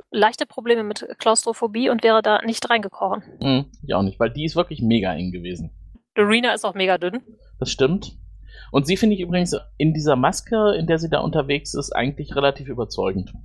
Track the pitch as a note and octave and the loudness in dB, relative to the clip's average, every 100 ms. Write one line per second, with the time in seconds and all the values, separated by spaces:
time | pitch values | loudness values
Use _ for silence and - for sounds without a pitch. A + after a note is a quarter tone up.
0 | - A3 G#3+ - C#4+ - A#3 A#3 G#3 G#3 | -8 2 2 2 -8 -6 0 0 0 -8
1 | - - A3+ A3+ A#3 A3+ A3+ A3 C4 A3+ | -10 -2 2 2 0 -4 -4 0 0 2
2 | A3+ A3 G#3+ G#3+ A3+ A3 - A#3 - - | 4 4 4 2 0 -6 0 0 -2 -4
3 | F#3+ G3+ - - C3+ C3 C#3+ - C#3+ G2 | -4 -4 -8 -6 0 0 -2 -12 -4 0
4 | G2 - A#2 B2+ D#3+ F3 F3 D3+ A2+ A2+ | 0 0 -2 -2 -2 0 -2 0 2 2
5 | F#2 D#2+ F2+ F2+ F2 E2+ D#2+ - - - | 2 -4 -6 -6 -10 -10 -12 -14 -20 -20
6 | _ - G#3 A3+ A#3+ G#3 G#3 G3 F#3+ F3 | _ 0 2 4 2 0 -4 0 0 2
7 | F3 A#3+ - - - - B2 - C3+ G3 | 0 -6 -12 -20 -20 -8 -6 0 2 2
8 | - - - - - - - C#3 C#3 F#3+ | -4 -16 -20 -20 -20 -20 -2 0 2 2
9 | A3 G3 F3 F3+ F3+ - - - D#3 D#3 | 2 2 0 0 0 -4 -8 0 2 2
10 | D3+ B2+ D3 - - A3 G#3 E3 E3 D#3+ | 2 4 2 0 -4 2 2 2 0 0
11 | E3 D3 D#3+ D#3 C#3 C#3+ - - C#3+ - | 0 -2 0 -2 0 -4 -4 -8 -4 -2
12 | C#3 C#3 D3 C#3 C#3 C#3 C#3 A#2+ G#2+ - | -2 -4 -6 0 0 0 -8 -6 -6 -4
13 | F#2+ F#2+ F#2 - | -4 -4 -8 -14